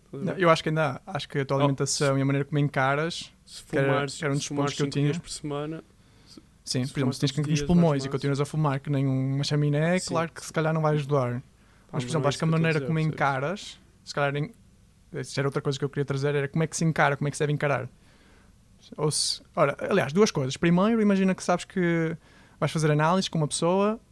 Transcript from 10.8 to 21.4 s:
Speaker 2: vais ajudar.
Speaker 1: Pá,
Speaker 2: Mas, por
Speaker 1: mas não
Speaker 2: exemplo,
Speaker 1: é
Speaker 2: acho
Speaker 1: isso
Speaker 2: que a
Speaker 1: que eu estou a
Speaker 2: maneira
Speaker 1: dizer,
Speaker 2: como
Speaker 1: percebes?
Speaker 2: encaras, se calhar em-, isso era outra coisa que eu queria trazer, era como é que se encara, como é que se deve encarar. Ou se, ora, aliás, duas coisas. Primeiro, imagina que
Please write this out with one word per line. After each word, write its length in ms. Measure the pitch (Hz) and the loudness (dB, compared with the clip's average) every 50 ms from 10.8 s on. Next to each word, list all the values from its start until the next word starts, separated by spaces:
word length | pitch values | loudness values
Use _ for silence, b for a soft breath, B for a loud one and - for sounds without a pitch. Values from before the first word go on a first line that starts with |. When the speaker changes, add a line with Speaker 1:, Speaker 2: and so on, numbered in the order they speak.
Speaker 2:
vais 140 | 156 151 151 | 2 2 2
ajudar. 380 | 151 143 135 147 139 127 120 120 123 | 2 0 0 0 0 0 0 -2 -6
Speaker 1:
Pá, 20 | - - _ b b b b b b b | -8 -12 _ b b b b b b b
Speaker 2:
Mas, 100 | - 156 | -6 -6
por 0 | |
Speaker 1:
mas 0 | |
não 80 | 127 123 | -4 -2
Speaker 2:
exemplo, 160 | 165 156 131 | -2 0 0
Speaker 1:
é 20 | 143 | 0
Speaker 2:
acho 60 | 131 | 0
Speaker 1:
isso 40 | - | 0
Speaker 2:
que 60 | 165 | 0
a 20 | |
Speaker 1:
que 20 | 160 | 0
eu 20 | |
estou 140 | 160 160 165 | 2 2 2
a 40 | 165 | 2
Speaker 2:
maneira 120 | 156 156 | 0 0
Speaker 1:
dizer, 60 | 135 | 0
Speaker 2:
como 120 | 123 160 160 | 0 0 0
Speaker 1:
percebes? 160 | 156 156 147 | 0 0 0
Speaker 2:
encaras, 640 | - 151 139 139 131 139 151 185 208 - - - - - - _ _ - | 0 0 0 0 0 -2 -4 -6 -6 -10 -14 -18 -20 -20 -20 _ _ -16
se 100 | - - | -10 -4
calhar 200 | 147 143 139 139 | -2 0 0 0
em-, 160 | 143 151 151 - - - - - - - - - _ - - - 147 | -2 -4 -6 -8 -16 -20 -20 -20 -20 -20 -20 -20 _ -20 -14 -10 -10
isso 180 | 127 - - - | -10 -6 -4 -2
era 80 | 139 139 | -2 0
outra 140 | 135 151 | 0 -2
coisa 160 | - 151 139 131 | -2 -2 -4 -2
que 60 | 147 | -4
eu 40 | 139 | -4
queria 160 | - 147 143 | -2 -4 -2
trazer, 300 | - 143 135 135 147 143 | -2 -2 -2 0 0 0
era 140 | 147 139 139 | 0 -2 -2
como 140 | - 160 165 | -2 -2 -2
é 20 | |
que 100 | 156 - | -2 -2
se 80 | - 170 | -2 -2
encara, 320 | 165 147 - 156 143 143 | 0 2 4 2 2 2
como 120 | - 147 143 | 0 -2 -4
é 20 | |
que 60 | - | -2
se 60 | - | -2
deve 100 | 156 143 | -2 0
encarar. 360 | 147 139 - 143 131 123 117 117 - b b b b b b b b b b b b b _ _ - - - - - | 0 0 0 0 -2 -2 -4 -8 -14 b b b b b b b b b b b b b _ _ -20 -20 -20 -16 -8
Ou 140 | - 151 156 | -2 -2 -2
se, 320 | 147 - - - - - - - - | 0 0 -2 -2 -4 -6 -10 -8 0
ora, 220 | 180 156 139 - - 208 - | 2 2 2 2 -2 -2 0
aliás, 240 | 214 185 131 131 | 2 2 2 2
duas 180 | 143 190 214 208 | 2 2 2 4
coisas. 260 | - 156 135 131 135 | 2 -2 -4 -4 -4
Primeiro, 440 | - - 170 175 180 190 220 233 226 | 0 2 2 4 4 4 2 2 2
imagina 340 | 214 208 196 190 190 190 185 | 4 4 4 4 2 2 0
que 80 | - | -2